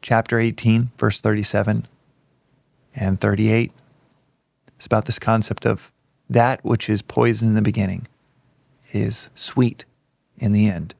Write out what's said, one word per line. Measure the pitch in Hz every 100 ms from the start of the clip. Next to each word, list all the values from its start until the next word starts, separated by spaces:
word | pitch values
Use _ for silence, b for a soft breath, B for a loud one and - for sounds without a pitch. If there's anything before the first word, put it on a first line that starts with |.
chapter | - 113 113 117
eighteen, | 113 110 117 113 120 -
verse | 113 -
thirty-seven | - 107 104 107 104 107 113 _ _ _ _ _ _ _ _ _ _ -
and | 95 95
thirty-eight, | 104 101 110 113 117 _ _ _ _ _ _ _ _ _ _ _
is | -
about | 113 -
this | 117
concept | - 113 107 117 117
of | 107 - _ _ _ _
that | 117 117 131 -
which | 113 -
is | 107
poison | - - 120 110 113
in |
the | 107
beginning | 107 107 95 92 120 _ _ _ _ _ _ _ _
is | 104 107 107 - -
sweet | - - 123 - - _ _ _ _ _
in | 110
the | 104 107
end. | 90 80